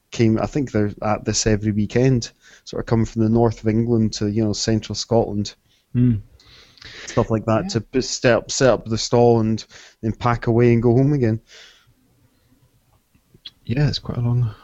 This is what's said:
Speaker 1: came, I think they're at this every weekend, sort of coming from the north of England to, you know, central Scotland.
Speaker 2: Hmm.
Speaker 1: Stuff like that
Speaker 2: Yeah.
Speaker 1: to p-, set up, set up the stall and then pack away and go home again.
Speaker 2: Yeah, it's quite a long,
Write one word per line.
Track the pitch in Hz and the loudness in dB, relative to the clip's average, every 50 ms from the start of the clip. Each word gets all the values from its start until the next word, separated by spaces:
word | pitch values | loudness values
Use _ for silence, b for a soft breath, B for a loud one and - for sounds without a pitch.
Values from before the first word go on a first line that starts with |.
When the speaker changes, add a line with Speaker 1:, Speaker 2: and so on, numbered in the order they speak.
| _ _ | _ _
Speaker 1:
came, | - - 117 110 110 104 | -2 0 2 2 2 2
I | 104 | -2
think | 104 - 156 131 120 | -4 -4 -4 -6 -2
they're | - 107 104 104 - - | -2 -2 -2 -2 -4 -6
at | - 107 104 104 - | -4 -4 -4 -2 -2
this | 110 107 - - | -4 -4 0 0
every | 110 107 101 107 110 | 0 0 2 0 -2
weekend, | 101 107 104 104 - 120 127 135 131 117 - - b b b b b b b | -2 -2 -4 0 0 2 2 4 2 0 -2 -6 b b b b b b b
sort | - - - | -12 -10 -10
of | - | -4
coming | - 120 113 110 | -2 0 0 0
from | - - 113 | -2 0 0
the | 110 110 | 0 2
north | 113 117 117 113 107 - | 4 4 4 2 0 0
of | 113 110 | -2 -2
England | 107 113 117 120 120 110 110 104 - | 0 0 0 0 0 2 0 0 -2
to, | - 107 104 | -2 -4 -2
you | 104 113 110 | 0 0 0
know, | 107 | 0
central | 98 - - 113 110 107 - - 104 | -2 -2 -2 0 -2 -2 -2 -6 -8
Scotland. | - - - 117 117 104 - 104 104 101 - - _ _ _ _ _ _ _ | -10 -4 0 0 0 0 0 -4 -6 -6 -6 -10 _ _ _ _ _ _ _
Speaker 2:
Hmm. | - 123 123 123 113 101 - - - B B B B B B B B B B B B B B | -2 2 2 2 2 -2 -6 -12 -20 B B B B B B B B B B B B B B
Speaker 1:
Stuff | B - 123 110 - | B -2 -2 0 0
like | 113 107 - | -2 -2 0
that | 113 110 110 92 | 0 -2 -2 -2
Speaker 2:
Yeah. | 98 | -2
Speaker 1:
to | 104 113 | -4 -6
p-, | 107 - - 127 | -6 -2 -4 -4
set | 120 - - - - 127 | -4 -4 -6 -2 2 2
up, | 117 95 - - | 2 2 0 -4
set | - - 139 123 | -2 2 2 2
up | 107 98 - | 2 2 -2
the | 110 113 | -6 -6
stall | 107 - - - 120 120 120 117 113 | -6 -2 0 2 4 6 6 4 4
and | 110 110 110 107 - B B B B B B B | 2 0 -2 -4 -6 B B B B B B B
then | - 110 | -6 -6
pack | 104 - - 120 117 - - | -4 -2 0 0 0 0 0
away | 120 113 117 123 120 | 0 2 4 4 4
and | 117 117 | 4 4
go | 113 123 117 | 4 4 4
home | 131 135 147 | 4 2 2
again. | 151 139 120 110 110 113 B B B B B B B B B B B _ _ _ _ _ _ _ _ _ _ _ _ _ _ _ _ _ _ _ _ _ _ _ _ _ _ _ _ _ _ - - _ _ | 2 0 0 0 0 -2 B B B B B B B B B B B _ _ _ _ _ _ _ _ _ _ _ _ _ _ _ _ _ _ _ _ _ _ _ _ _ _ _ _ _ _ -20 -20 _ _
Speaker 2:
Yeah, | - 117 143 147 131 | -4 -2 0 0 0
it's | - - | -2 -4
quite | - - - 120 | -8 -6 -4 -2
a | |
long, | 120 120 120 123 120 110 107 B | -2 0 0 0 0 -2 -4 B